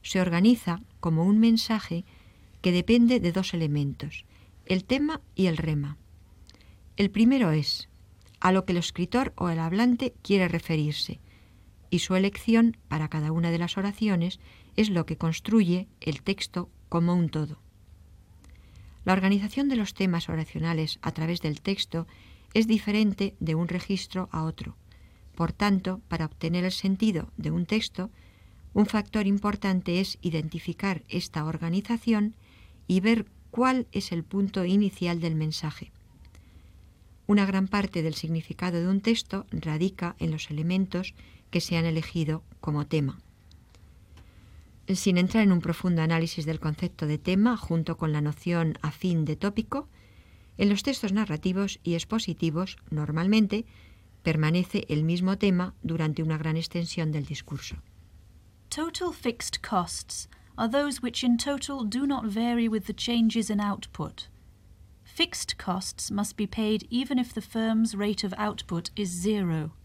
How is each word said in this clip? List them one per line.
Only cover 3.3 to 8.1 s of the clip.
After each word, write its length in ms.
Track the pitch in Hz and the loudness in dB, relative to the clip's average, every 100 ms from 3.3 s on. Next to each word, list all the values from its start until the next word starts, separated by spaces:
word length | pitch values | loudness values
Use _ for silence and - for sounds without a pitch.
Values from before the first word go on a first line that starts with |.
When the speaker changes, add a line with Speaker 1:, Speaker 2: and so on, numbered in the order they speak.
Speaker 1:
dos 220 | 175 185 | 0 -2
elementos, 720 | 175 156 147 143 - 143 - - - - - - | -2 0 0 -2 -4 -10 -12 -18 -20 -20 -20 -2
el 180 | 185 | -2
tema 380 | - 269 294 311 - - | 0 0 0 -2 -8 0
y 100 | 185 | 0
el 100 | 160 | 2
rema. 420 | 160 151 143 151 - - - - - - - - - - | -2 -2 -4 -10 -18 -20 -20 -20 -20 -20 -20 -20 -18 0
El 140 | 202 | 0
primero 400 | 202 226 269 196 | 6 6 6 4
es 360 | 156 139 - - - - | 2 0 -4 -8 -20 -20